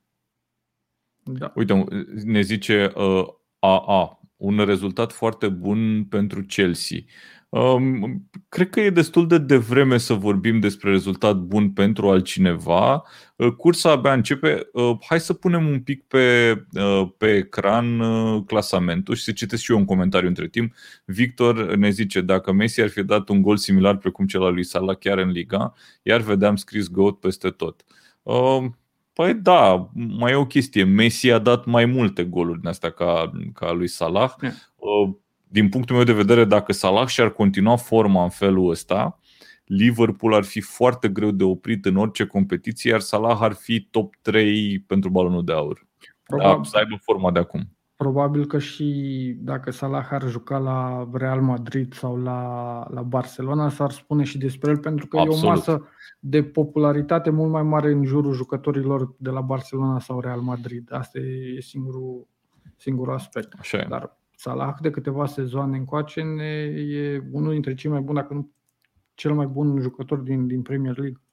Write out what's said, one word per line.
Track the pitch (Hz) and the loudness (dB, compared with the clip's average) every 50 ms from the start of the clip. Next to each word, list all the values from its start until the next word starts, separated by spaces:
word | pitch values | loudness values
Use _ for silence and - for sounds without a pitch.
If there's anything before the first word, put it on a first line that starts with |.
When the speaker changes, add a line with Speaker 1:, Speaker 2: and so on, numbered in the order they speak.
| _ _ _ _ _ _ _ _ _ _ _ _ _ _ _ _ _ _ _ _ _ _ _ _ _ | _ _ _ _ _ _ _ _ _ _ _ _ _ _ _ _ _ _ _ _ _ _ _ _ _
Speaker 1:
Da. | - 131 131 151 - - | -14 -12 -10 -10 -10 -6
Speaker 2:
Uite, | - 113 98 101 98 98 - - 101 - - - 107 104 | -4 -2 2 2 2 0 0 -4 -8 -10 -10 -12 -10 -6
ne | 110 110 104 | -2 0 0
zice, | 101 95 110 107 98 - 110 104 101 95 - | 0 0 -2 -4 -2 0 2 2 2 0 0
uh, | - 101 95 95 92 90 - - _ _ _ _ _ | -2 0 2 2 2 0 -2 -8 _ _ _ _ _
A | - 95 95 92 - | 2 4 4 4 2
A, | - 101 95 87 80 - _ _ _ _ | 2 2 2 2 0 -4 _ _ _ _
un | _ - 98 104 104 104 | _ -4 -2 0 2 2
rezultat | 101 101 92 98 98 92 - 117 113 - | 2 2 0 -2 -4 -4 -4 -4 -6 -4
foarte | - - 113 107 - - 104 | -4 -4 -4 -2 -2 -4 -4
bun | 95 87 92 98 104 110 113 110 110 107 104 | -4 -4 -4 -4 -2 -2 0 0 -2 -2 -2
pentru | 98 - 104 101 101 98 101 98 | -2 -2 -2 -2 -2 -4 -8 -10
Chelsea. | 98 - - 98 90 87 - - - - - - - _ - - - - _ _ _ | -6 0 0 2 2 0 -2 -6 -8 -10 -10 -12 -14 _ -20 -20 -20 -20 _ _ _
Um, | - 120 120 127 127 123 131 131 131 120 98 123 127 196 - _ _ - - _ | -2 0 2 4 4 2 2 0 -2 -2 -4 -6 -6 -10 -12 _ _ -20 -20 _
cred | - - 185 185 | -2 -2 -2 0
că | - 233 | 0 2
e | 214 202 | 2 4
destul | 185 170 156 - - 170 170 | 4 4 2 4 2 2 4
de | 165 170 170 | 4 4 2
devreme | 147 131 143 131 113 107 120 131 139 131 127 120 | 4 4 4 4 4 2 2 4 4 4 4 2
să | 117 - 120 | 2 0 -2
vorbim | 101 98 104 101 95 90 113 113 113 | 0 0 0 0 2 2 2 2 2
despre | 101 101 98 - - 101 | 2 0 -2 -2 0 2
rezultat | 98 95 92 98 92 - - 107 104 | 2 2 2 0 -2 2 2 2 2
bun | 95 90 87 98 107 104 101 98 | 2 0 0 0 2 2 2 2
pentru | 101 98 104 110 98 101 98 | 2 2 2 2 2 2 4
altcineva. | 95 95 92 - - 92 95 90 85 82 80 78 85 90 107 123 135 160 - - - - - _ _ | 4 4 2 0 0 2 2 2 2 0 0 0 2 4 4 4 2 0 -2 -8 -18 -20 -20 _ _
Uh, | - 120 120 120 | 0 0 0 0
cursa | - - 170 175 - - 170 | 2 2 2 2 4 4 4
abia | 151 135 123 139 135 | 4 4 4 2 2
începe. | 127 110 - 143 131 - 156 151 - - - - | 2 0 0 -2 0 0 0 0 -2 -4 -6 -4
Uh, | 120 120 120 120 104 - - | 0 0 0 0 -2 -2 -2
hai | 165 170 | -2 -2
să | 165 - 185 | 0 -2 -6
punem | - - 185 175 170 160 151 | -2 0 0 0 2 0 0
un | 143 135 | -2 -2
pic | 127 - 139 135 _ | -4 -6 -8 -10 _
pe, | _ - 131 127 123 123 120 117 117 113 101 - - - | _ 2 4 4 6 6 6 4 4 2 0 -4 -8 -6
uh, | 92 101 101 98 98 95 90 - _ | -2 0 2 2 2 0 0 -2 _
pe | - 107 104 | 2 2 4
ecran, | 101 92 - - - 98 98 107 117 120 120 117 117 | 2 0 -2 -6 -2 0 2 2 2 0 0 -2 -2
uh, | 117 113 113 113 113 113 110 107 98 | 0 0 0 0 0 0 0 -2 -2
clasamentul | - 110 107 101 - - 95 90 87 85 90 98 - 117 | -2 -2 -2 0 0 0 0 0 0 -2 -2 -2 -4 -4
și | 117 - | -4 -4
să | - 104 | -6 -6
citesc | - - 101 110 110 - | -6 -6 -6 -6 -6 -2
și | - 123 | 0 2
eu | 107 | 2
un | 98 | 2
comentariu | 98 101 92 90 92 95 95 90 90 | 2 2 0 0 2 0 0 0 0
între | 90 85 82 82 | -2 -4 -6 -6
timp. | - 117 117 117 - - - - - _ _ | -4 -4 -4 -4 -6 -12 -20 -20 -20 _ _
Victor | - 95 95 123 123 123 - 123 120 117 113 110 85 95 | -8 -2 -2 -2 -2 0 2 2 2 4 2 0 0 0
ne | 101 101 104 | 2 2 2
zice, | 98 104 113 98 - 95 | 2 0 -2 -2 0 -2
"Dacă | 90 90 95 95 - - 95 | 0 2 0 0 2 2 2
Messi | 98 107 117 - - | 2 2 2 2 0
ar | 113 101 | 0 0
fi | - - 98 | 0 -4 -2
dat | 95 104 104 101 - | 0 0 0 0 2
un | 104 101 95 | 2 4 4
gol | 101 104 | 4 4
similar | 104 - - 98 95 95 101 101 | 2 2 2 4 4 6 4 4
precum | 98 - 95 - - 98 | 2 0 -4 -4 -2 -4
cel | 98 - 95 92 | -2 0 0 2
al | 92 90 | 2 2
lui | 90 90 | 0 -4
Salah | - - 92 92 95 95 - | -4 -4 -4 -2 -2 -4 -4
chiar | - 98 101 95 | -2 -2 0 0
în | 92 92 | 0 0
Liga, | 90 87 87 - 95 101 120 127 - _ - - _ _ _ | -2 -4 -4 -4 -4 -4 -4 -4 -8 _ -20 -20 _ _ _
iar | - 107 120 | 2 2 2
vedeam | 110 107 104 98 101 104 104 | 2 2 2 2 4 4 2
scris | 98 - - - 107 101 87 | 0 -2 -6 -6 -6 -6 -2
goat | 90 95 98 104 98 - | 0 2 2 2 2 0
peste | - 95 92 - - 95 | -4 -4 -4 -2 -4 -6
tot." | 92 - 85 82 - _ _ _ _ _ _ _ _ _ _ | -4 -4 -6 -8 -8 _ _ _ _ _ _ _ _ _ _
Um, | - 117 123 127 131 135 131 127 127 120 - _ _ _ _ _ _ _ | -2 0 2 2 2 2 0 0 -4 -8 -12 _ _ _ _ _ _ _
păi | - 165 185 - | -2 0 0 0
da, | 226 185 185 180 170 127 98 92 92 90 - - | 2 4 6 8 8 8 6 6 4 0 -4 -8
mai | - 120 117 98 110 117 123 131 | -8 -8 -6 -4 -2 0 0 2
e | |
o | 139 143 | 2 0
chestie. | 123 - 139 123 - - 104 92 | 0 0 0 0 2 0 2 4
Messi | 95 98 101 113 117 117 - - 127 | 4 6 6 4 4 2 2 4 4
a | 117 113 | 4 6
dat | 104 123 120 120 - | 6 4 2 2 2
mai | - 131 120 117 | 2 2 4 4
multe | 120 127 131 120 98 98 - 87 | 4 2 2 0 0 0 -2 -4
goluri | 87 85 87 87 87 85 82 | -4 -2 -2 -2 -2 -4 -4
din | 85 85 | -6 -8
astea | 90 - - 85 | -6 -6 -6 -8
ca, | - - 87 87 85 82 82 82 - 82 82 - - | -4 -2 0 0 0 0 -2 -4 -6 -10 -12 -12 -12
ca | - - 82 85 | -8 -6 -4 -4
lui | 87 90 87 | -2 -4 -4
Salah. | - - 85 82 90 98 120 127 - - | -4 -4 -4 -2 0 0 0 -2 -2 -6
Speaker 1:
Da. | - 123 - - - _ _ | -8 -8 -8 -10 -16 _ _
Speaker 2:
Uh, | _ - 101 104 104 104 98 - - _ _ _ _ _ _ | _ -6 -2 0 2 2 0 -2 -6 _ _ _ _ _ _
din | - 107 107 101 | 0 2 2 2
punctul | 98 131 123 120 127 | 2 0 -2 0 2
meu | 123 123 | 4 4
de | 120 117 | 4 4
vedere, | 104 101 98 120 120 117 | 4 4 6 6 6 6
dacă | 101 104 104 101 - 101 | 6 6 4 4 0 -2
Salah | - - 95 95 107 127 | 0 0 2 2 2 2
și-ar | 123 - - 120 107 | 0 0 0 0 0
continua | - - 110 98 98 98 95 110 120 | 2 2 2 2 4 4 4 4 2
forma | 120 - - 113 113 110 104 98 92 90 | 2 0 2 2 4 4 4 4 2 2
în | 87 | 0
felul | - - 101 98 98 92 92 90 | -2 0 0 2 2 4 2 2
ăsta, | 82 - - - 87 101 123 165 - _ _ _ _ _ - - - _ _ | 0 -2 -4 -4 -2 -2 -2 -4 -6 _ _ _ _ _ -20 -20 -20 _ _
Liverpool | - 98 95 107 123 120 113 117 110 98 - - 113 107 | -4 0 2 2 2 4 4 2 2 2 0 0 2 4
ar | 104 101 | 2 2
fi | 98 - 110 | 0 -4 -10
foarte | 101 - - - 120 123 120 120 - 107 | -10 -10 -2 2 2 2 2 2 -2 -2
greu | 95 101 107 107 | -2 0 0 0
de | 104 95 98 | 2 2 2
oprit | 92 92 90 - - 113 98 98 | 0 0 -2 -2 -4 -4 -2 0
în | 101 92 | 0 0
orice | 95 104 110 - - 107 | 2 0 0 -2 -4 -4
competiție, | - - 101 98 98 95 87 - 113 113 - - 120 | -2 0 0 0 0 -2 -4 -4 -8 -10 -4 0 2
iar | 113 110 | 2 2
Salah | 98 - - 104 110 117 117 110 | 0 0 -2 0 2 2 2 2
ar | 113 110 104 | 2 0 -2
fi | - - - 117 113 | -4 -4 -4 -4 -4
top | 98 _ - 113 104 95 - _ _ | -4 _ -2 -2 -2 -2 -8 _ _
trei | - 104 110 107 107 104 107 107 104 101 95 98 | 0 2 4 4 4 2 0 0 -2 -4 -4 -4
pentru | _ 98 98 95 95 | _ -2 0 0 2
Balonul | 92 92 92 90 90 87 87 | 2 2 2 2 0 0 -2
de | 82 82 | -2 -2
Aur. | 78 73 71 - - _ _ _ _ - - _ _ _ | -2 -2 -4 -6 -10 _ _ _ _ -20 -20 _ _ _
Speaker 1:
Probabil | - - 143 95 98 95 | -6 -2 2 4 4 4
Speaker 2:
Da, | - - - | 4 2 0
să | - | 0
aibă | 107 107 107 107 98 - | 0 0 0 -4 -6 -2
forma | - 110 95 95 92 87 | -2 0 0 2 0 0
de | 85 | 0
acum. | 87 - - 80 - - - _ _ _ _ | 0 -2 -6 -10 -10 -12 -16 _ _ _ _
Speaker 1:
Probabil | _ 135 135 131 139 143 143 147 147 143 | _ -4 -2 -2 0 -2 0 -2 -2 -2
că | 147 - 147 | -2 -4 -4
și | 143 - - - 151 147 143 143 139 139 135 131 131 127 120 - | -4 -6 -8 -8 -6 -6 -4 -4 -6 -6 -6 -6 -6 -8 -8 -8
dacă | 123 131 139 131 135 - | -8 -8 -8 -8 -8 -10
Salah | 131 - - 135 139 139 135 - | -10 -8 -8 -6 -6 -6 -6 -6
ar | 143 139 135 127 | -8 -6 -6 -6
juca | 117 120 117 - 139 135 | -6 -8 -8 -8 -6 -6
la | 135 131 131 131 127 127 127 123 123 120 120 | -4 -4 -4 -4 -4 -6 -6 -8 -10 -8 -8
Real | 131 131 131 131 131 | -6 -4 -4 -2 0
Madrid | 135 131 127 120 117 110 - 135 131 120 - | 0 0 0 -2 -6 -6 -6 -6 -6 -6 -8
sau | - - 127 123 123 127 | -10 -8 -8 -6 -6 -6
la, | 127 123 123 123 123 123 120 120 120 120 117 117 - | -6 -6 -6 -8 -8 -8 -10 -10 -10 -10 -12 -12 -12
la | - 123 123 | -12 -10 -8
Barcelona, | 123 120 127 123 - - - 127 131 143 151 151 147 | -4 -4 -4 -4 -4 -8 -10 -6 -4 -2 0 0 -2
s-ar | 139 - 143 139 | -2 -2 -4 -4
spune | 131 - - _ 151 147 143 | -4 -8 -8 _ -2 0 0
și | 139 - 139 | -2 -4 -4
despre | 131 135 131 - - 147 | -6 -6 -6 -2 0 0
el, | 151 147 | 0 0
pentru | 147 156 156 147 - | -2 -4 -6 -6 -6
că | - - | -4 -2
e | 156 | 0
o | - | 0
Speaker 2:
Absolut. | 156 156 156 160 170 - | 0 0 2 2 2 2
Speaker 1:
masă | - - - 160 147 - - _ _ - - - _ | 2 0 -2 -4 -4 -6 -10 _ _ -20 -20 -20 _
de | - 139 135 151 143 | -8 -2 0 0 0
popularitate | 143 - 160 151 147 - 151 151 147 143 147 143 147 170 170 165 165 | 0 -2 -2 -2 -2 0 0 2 2 2 0 0 0 -2 0 0 0
mult | 151 156 160 160 | 0 0 0 0
mai | 160 156 151 | 0 0 0
mare | 151 151 151 147 151 | 0 0 0 2 2
în | 147 143 139 | 2 2 0
jurul | 131 135 147 147 143 135 | 0 0 0 0 0 -2
jucătorilor | 127 127 - 147 135 - 151 143 139 135 135 139 135 131 127 - _ | -4 -4 -6 -8 -6 -4 -4 -4 -2 -2 -2 -2 -2 -4 -6 -8 _
de | 131 131 | -10 -8
la | 131 135 | -6 -6
Barcelona | 131 127 135 131 131 - - 135 135 135 131 127 | -6 -6 -6 -6 -6 -8 -6 -4 -2 -2 -2 -4
sau | - - 135 123 | -6 -8 -10 -8
Real | 120 123 123 120 | -8 -8 -8 -6
Madrid. | 123 127 123 123 117 120 120 120 120 - 127 | -6 -6 -8 -8 -10 -12 -14 -14 -14 -12 -12
Asta | 131 127 - - 131 | -12 -12 -12 -12 -12
e | 131 131 131 131 131 127 127 131 | -10 -10 -10 -10 -10 -12 -12 -14
singurul, | 127 - - 139 131 131 127 131 131 127 127 123 120 _ _ _ _ _ _ _ _ - _ | -14 -14 -12 -12 -12 -10 -12 -12 -12 -12 -14 -16 -18 _ _ _ _ _ _ _ _ -20 _
singurul | _ _ 139 135 127 127 131 131 | _ _ -6 -6 -4 -4 -6 -6
aspect. | 127 - - _ 117 110 - - - | -8 -10 -10 _ -12 -12 -12 -16 -18
Speaker 2:
Așa | - - - 101 | -12 -8 -8 -8
e. | - - | -6 -8
Speaker 1:
Dar | - - - - _ _ _ _ _ | -8 -10 -12 -14 _ _ _ _ _
Salah, | _ - 127 123 131 139 139 139 - | _ -12 -10 -8 -8 -8 -8 -8 -6
de | 156 160 | -6 -6
câteva | 147 - 127 147 135 139 147 | -6 -4 -8 -8 -6 -4 -6
sezoane | 139 - - 135 127 120 135 139 135 135 | -6 -6 -8 -8 -6 -6 -6 -6 -4 -6
încoace, | 135 131 131 - 151 151 151 - - 160 | -6 -8 -6 -6 -8 -8 -8 -8 -8 -8
ne, | 160 156 156 151 156 151 151 151 147 151 | -8 -8 -8 -8 -8 -8 -8 -8 -8 -8
e | 156 147 147 147 147 147 143 143 139 135 131 131 | -8 -8 -8 -6 -6 -6 -6 -6 -8 -10 -10 -6
unul | 143 151 156 156 | -6 -4 -2 -2
dintre | 151 143 135 131 | -4 -4 -6 -8
cei | 131 - 151 | -6 -6 -4
mai | 151 139 | -4 -4
buni, | 135 135 151 147 | -4 -4 -4 -6
dacă | 139 143 143 | -6 -6 -8
nu | 147 139 - _ _ _ _ _ _ _ _ _ _ _ _ _ | -10 -10 -12 _ _ _ _ _ _ _ _ _ _ _ _ _
cel | - - 151 151 | -8 -4 -2 0
mai | 151 143 | 0 -2
bun | 135 135 135 151 147 139 139 | -2 -4 -2 -2 -2 0 -2
jucător | 127 127 120 - 135 131 156 139 | -4 -4 -6 -10 -8 -8 -8 -8
din, | 127 131 135 131 127 | -6 -4 -4 -2 -2
din | 127 127 127 123 | -2 -4 -6 -6
Premier | - 139 139 135 131 123 131 | -6 -6 -4 -4 -6 -6 -6
League. | 139 139 127 - _ _ | -8 -10 -10 -14 _ _